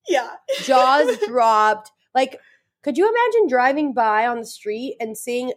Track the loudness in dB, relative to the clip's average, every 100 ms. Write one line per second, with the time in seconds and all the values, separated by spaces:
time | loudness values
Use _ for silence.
0 | -4 -4 -4 -14 -8 -8 0 2 4 4
1 | 2 0 -2 0 2 4 2 0 -6 _
2 | _ -2 -2 -6 _ _ _ _ -6 0
3 | 0 2 0 2 2 2 2 0 -2 0
4 | 0 2 0 -2 -8 -12 -10 -8 -8 -8
5 | -10 -10 -6 -6 -4